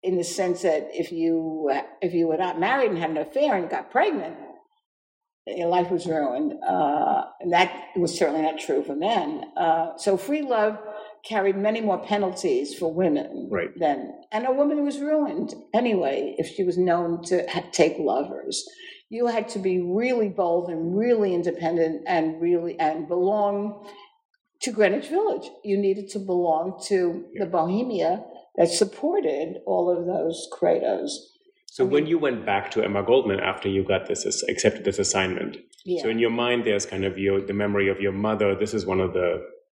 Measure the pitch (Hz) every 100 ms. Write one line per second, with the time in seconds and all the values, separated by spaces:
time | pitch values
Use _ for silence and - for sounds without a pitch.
0 | 185 180 170 - 185 180 180 151 - -
1 | 160 165 165 165 160 160 147 139 - -
2 | 180 170 165 160 180 165 196 269 240 170
3 | 160 156 - 269 294 202 170 - - 254
4 | 392 302 160 - - - _ _ _ _
5 | _ _ _ _ - 113 170 180 180 180
6 | 175 156 143 127 151 - - 185 147 151
7 | - 147 - - 180 175 185 - - 185
8 | 170 - 160 156 156 156 - 139 147 143
9 | 190 226 151 156 - - 165 160 165 -
10 | 208 190 269 302 277 226 214 214 - -
11 | - - - 220 196 196 208 226 214 180
12 | - 208 185 185 180 127 143 - 165 160
13 | 180 147 - - 101 98 85 - 160 135
14 | - - - 220 254 262 294 294 285 277
15 | 294 302 269 160 - - - 214 247 196
16 | 143 135 - - 160 - 180 170 180 170
17 | 170 170 - 180 - 170 - - 160 -
18 | 151 131 143 - - - - - - -
19 | _ 226 240 226 220 208 190 180 175 190
20 | 247 240 208 190 175 170 175 165 165 190
21 | 240 226 202 175 170 165 165 170 160 156
22 | - 175 160 160 170 175 170 - 156 160
23 | 160 175 180 214 202 202 208 - - -
24 | - _ _ _ _ _ - 214 202 208
25 | - 339 427 - - - 208 196 202 196
26 | 196 208 190 180 175 160 180 190 - 196
27 | 175 180 - - 180 170 165 202 254 202
28 | 160 190 - - - - 165 - 202 -
29 | 294 403 269 139 160 - 196 180 175 175
30 | 175 170 165 165 - - 175 165 175 -
31 | - - - _ _ _ - - 123 143
32 | 156 165 147 117 107 101 101 110 104 101
33 | 101 131 107 95 95 95 98 98 95 95
34 | - - - - - - 107 - - 95
35 | 95 98 92 90 - - - - - 175
36 | 113 113 117 123 120 120 110 101 - 95
37 | 98 92 98 98 98 104 104 101 98 95
38 | 98 95 107 107 101 95 104 110 90 92
39 | 92 90 90 80 - - _